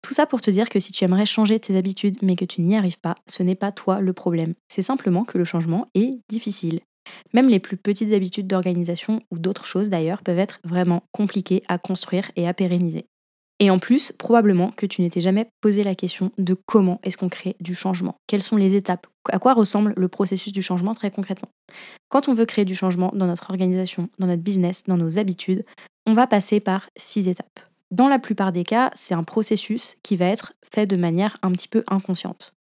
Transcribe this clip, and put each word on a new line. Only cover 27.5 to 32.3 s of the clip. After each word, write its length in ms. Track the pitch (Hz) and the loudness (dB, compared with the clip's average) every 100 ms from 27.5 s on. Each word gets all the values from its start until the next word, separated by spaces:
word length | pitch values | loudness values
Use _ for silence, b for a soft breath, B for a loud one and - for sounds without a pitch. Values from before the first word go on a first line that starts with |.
| - _ _ _ | -20 _ _ _
Dans 160 | 180 269 | 2 4
la 100 | 269 | 4
plupart 320 | - 214 190 | 0 -2 0
des 140 | 180 | -2
cas, 260 | 175 226 254 | 0 2 2
c'est 200 | - - | -2 -4
un 80 | 170 | -4
processus 720 | 160 220 214 214 - 220 - - | -2 -2 0 -2 -2 -6 -6 -12
qui 140 | - 185 | -4 0
va 100 | 180 | 0
être 280 | 214 - _ _ | -2 -8 _ _
fait 180 | - 208 | -2 0
de 100 | 190 | 2
manière 420 | 175 165 208 - | 2 2 0 -2
un 100 | 185 | -2
petit 160 | 180 - | -2 -2
peu 160 | 220 - | -4 0
inconsciente. 680 | 196 190 180 185 | -4 -2 -6 -6